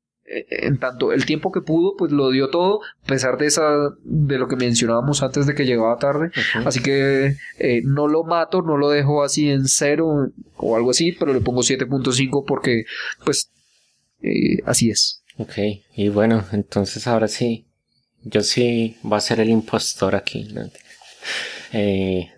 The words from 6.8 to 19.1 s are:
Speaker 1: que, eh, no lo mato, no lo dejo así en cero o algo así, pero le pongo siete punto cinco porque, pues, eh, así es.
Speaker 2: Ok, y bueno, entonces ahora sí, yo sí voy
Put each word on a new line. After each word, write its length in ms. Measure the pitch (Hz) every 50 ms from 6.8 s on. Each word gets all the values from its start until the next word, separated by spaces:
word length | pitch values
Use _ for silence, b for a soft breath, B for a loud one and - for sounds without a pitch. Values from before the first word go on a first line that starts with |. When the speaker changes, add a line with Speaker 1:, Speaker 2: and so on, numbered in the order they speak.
Speaker 1:
que, 540 | 120 135 139 139 135 139 139 135 135 139 139 139 B B B -
eh, 220 | - 143 123 117 117
no 220 | 139 139 147 147 147
lo 160 | 151 160 165
mato, 400 | 160 170 170 165 - - 185 170
no 140 | 165 151 143
lo 120 | 143 143
dejo 320 | 147 147 139 139 147 147 143
así 240 | 143 - 156 151 147
en 160 | 139 139 135 135
cero 640 | - - 151 143 147 147 165 160 151 147 135 - - - - - _ -
o 180 | 117 113 113
algo 140 | 113 120 127
así, 220 | 123 - 170 175
pero 220 | 180 - 175 147 135
le 60 | 127
pongo 200 | 104 127 123 123
siete 240 | 120 - 135 127 131
punto 260 | 117 139 135 123 135
cinco 320 | 127 123 135 131 131 143 135 -
porque, 380 | 143 131 - 135 123 113 113 B B B B B B B -
pues, 280 | 151 143 - - - _ _ _ _ _ _ _ _ _ _ _ _ _ _ -
eh, 340 | - - - - - - - -
así 240 | - - - 117 113
es. 340 | 110 - - - - - _ - _ -
Speaker 2:
Ok, 160 | 110 - - - 101 104 101 98 - _ _
y 140 | - 101 104
bueno, 340 | 101 101 107 110 113 110 101 92
entonces 540 | - 104 101 - - 104 98 95 - 110 -
ahora 220 | 127 120 110 110 107
sí, 400 | - - 123 120 117 113 - _ _ _ _ _ _ _ _ _ _ _ -
yo 180 | 113 - 107
sí 560 | 104 - - - 123 120 120 117 113 110 113 - -
voy 140 | 113